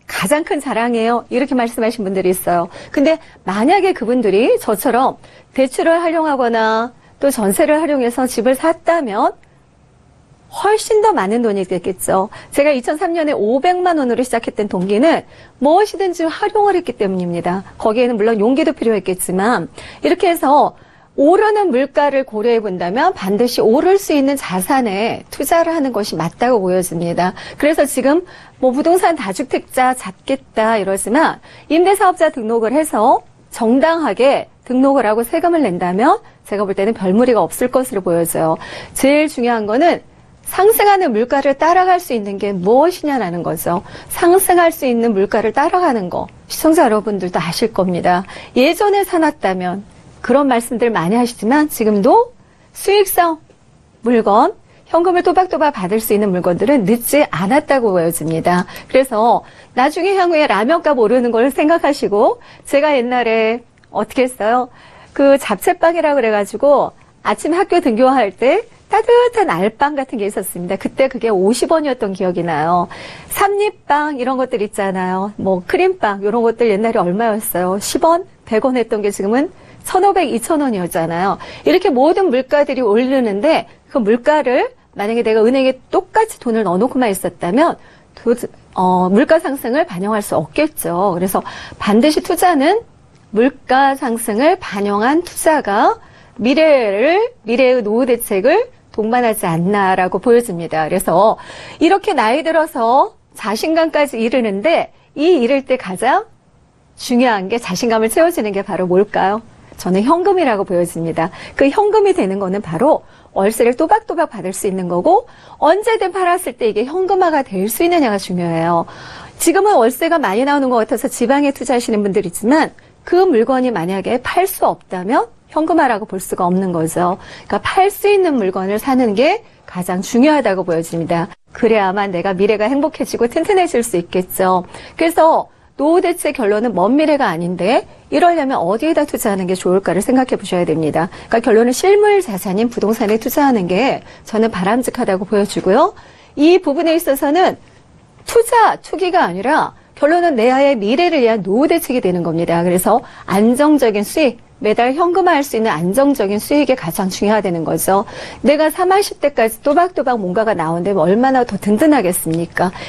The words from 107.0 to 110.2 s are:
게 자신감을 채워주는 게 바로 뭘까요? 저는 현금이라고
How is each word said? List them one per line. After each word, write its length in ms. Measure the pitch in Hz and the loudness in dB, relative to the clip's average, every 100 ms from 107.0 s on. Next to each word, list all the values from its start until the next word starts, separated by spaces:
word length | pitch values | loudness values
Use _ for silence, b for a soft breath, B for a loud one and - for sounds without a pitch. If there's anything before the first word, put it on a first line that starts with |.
| - 240 254 214 190 | -2 0 2 0 -2
게 80 | 233 | -6
자신감을 520 | - 180 240 226 220 | -6 -4 0 0 0
채워주는 400 | 233 330 339 214 | 2 2 0 -4
게 100 | 196 | -4
바로 260 | 196 180 185 | -6 -4 0
뭘까요? 540 | 180 208 180 185 208 - B B - | 2 2 0 -2 -2 -8 B B -10
저는 260 | 185 185 | -2 0
현금이라고 600 | 226 339 | 2 2